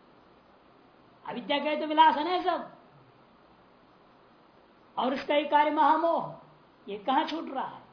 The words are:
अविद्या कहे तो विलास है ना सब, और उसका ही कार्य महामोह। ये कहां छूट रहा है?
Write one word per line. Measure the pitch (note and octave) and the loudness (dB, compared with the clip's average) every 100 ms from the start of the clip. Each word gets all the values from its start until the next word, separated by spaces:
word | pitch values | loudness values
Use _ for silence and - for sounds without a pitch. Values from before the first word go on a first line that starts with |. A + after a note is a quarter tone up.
| - _ _ - _ _ _ _ _ _ _ _ - | -20 _ _ -20 _ _ _ _ _ _ _ _ -12
अविद्या | A3 A3 C#4+ | -12 -4 -4
कहे | D4 D4+ | -2 -4
तो | D#4 | 0
विलास | D#4 D#4+ C#4+ | 4 6 4
है | D#4 F4+ | 0 -2
ना | F4+ D#4 | -2 -4
सब, | - - - - - _ _ _ _ _ _ _ _ _ _ _ _ _ _ _ _ _ _ - | -8 -16 -20 -20 -20 _ _ _ _ _ _ _ _ _ _ _ _ _ _ _ _ _ _ -4
और | A#3+ | -4
उसका | C#4 - | -4 -2
ही | D4 | 0
कार्य | D4+ D4 D4+ | 2 2 4
महामोह। | D4+ C#4+ D#4+ E4 D#4 D#3+ - - - _ _ - | 4 4 4 2 0 -4 -12 -20 -20 _ _ -14
ये | G3+ | -8
कहां | - C4+ D#4 | -2 0 0
छूट | D#4 D#4+ | -4 -8
रहा | C4+ | -8
है? | F#3+ - - | -8 -12 -20